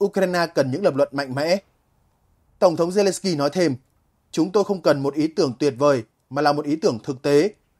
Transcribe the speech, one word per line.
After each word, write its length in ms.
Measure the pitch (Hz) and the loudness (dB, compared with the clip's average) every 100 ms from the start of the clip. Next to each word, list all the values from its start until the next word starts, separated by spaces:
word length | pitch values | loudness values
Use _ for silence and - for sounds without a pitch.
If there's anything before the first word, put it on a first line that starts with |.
Ukraine 440 | 202 196 185 175 165 156 | -4 0 -2 0 -2 -2
cần 160 | 135 | -2
những 120 | 147 | 0
lập 120 | 196 135 | 0 2
luận 140 | 143 | 0
mạnh 240 | 139 135 135 | -2 -6 -4
mẽ. 220 | 160 196 - _ _ _ _ _ _ _ _ - | -2 -2 -4 _ _ _ _ _ _ _ _ 0
Tổng 160 | 190 160 | 2 2
thống 140 | 170 | 0
Zelensky 480 | 196 202 - 196 151 | 0 0 0 -2 0
nói 120 | 143 | 0
thêm, 220 | 185 165 123 _ _ _ _ _ | 0 0 -2 _ _ _ _ _
"Chúng 200 | - 170 | -2 0
tôi 120 | 202 | 0
không 180 | 196 190 | 0 0
cần 220 | 165 143 | 2 2
một 100 | 139 | 0
ý 140 | 147 156 | -2 -2
tưởng 260 | 196 143 110 | 0 -2 0
tuyệt 140 | 147 120 | -2 2
vời 260 | 147 135 - _ - | 2 2 -2 _ -10
mà 120 | 139 | -2
là 120 | 151 | 0
một 120 | 147 147 | 0 -2
ý 100 | 156 | -2
tưởng 240 | 196 113 | -2 -2
thực 180 | - 127 | -6 -6
tế. 320 | 143 143 196 - _ _ | 2 2 2 -2 _ _